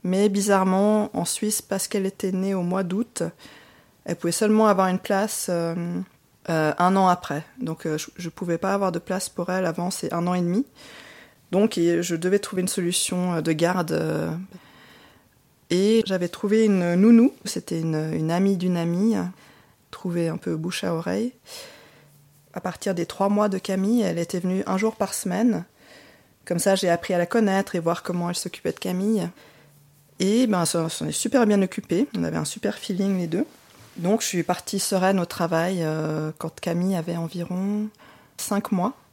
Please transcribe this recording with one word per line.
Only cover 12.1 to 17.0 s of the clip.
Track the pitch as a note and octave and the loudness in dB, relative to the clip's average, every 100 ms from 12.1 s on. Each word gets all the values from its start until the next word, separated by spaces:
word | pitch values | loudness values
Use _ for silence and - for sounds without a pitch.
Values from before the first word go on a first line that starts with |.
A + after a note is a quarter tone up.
| E3+ | -2
devais | F3+ G3+ | 0 0
trouver | - F#3 | 0 -4
une | F#3 | -2
solution, | - F3 F3+ - F3+ F3+ | -2 -2 -2 -2 -2 0
euh, | E3+ | 0
de | D#3+ | 0
garde, | D#3 E3+ F#3 E3 | 0 2 0 -2
euh, | D#3+ D#3+ D#3 D#3+ E3 F#3+ F3+ - - - - - _ _ _ _ _ _ | -2 -2 -2 -4 -6 -10 -18 -20 -20 -20 -20 -20 _ _ _ _ _ _
et | F3 G3+ A3+ | 2 4 4
j'avais | G#3 F#3+ F3 | 2 -2 -2
trouvé | - G3+ A3 | -4 0 4
une | A3 F#3+ F3 | 4 4 4
nounou. | F3 | 6